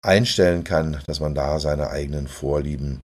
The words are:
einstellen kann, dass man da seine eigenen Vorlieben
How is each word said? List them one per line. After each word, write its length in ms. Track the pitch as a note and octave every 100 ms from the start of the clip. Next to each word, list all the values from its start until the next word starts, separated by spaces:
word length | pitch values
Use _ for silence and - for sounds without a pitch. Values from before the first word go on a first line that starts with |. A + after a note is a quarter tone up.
einstellen 580 | G#2+ G2 A#2+ - F2+ E2+
kann, 400 | E2 E2 D#2 D2 C#2+
dass 140 | D2+
man 140 | D2+
da 240 | C#2+ C#2 D#2
seine 300 | D2+ D2 D2
eigenen 400 | D2 D2 D2 C#2
Vorlieben 720 | - C2+ D2 C#2+ C#2+ C#2+ C2+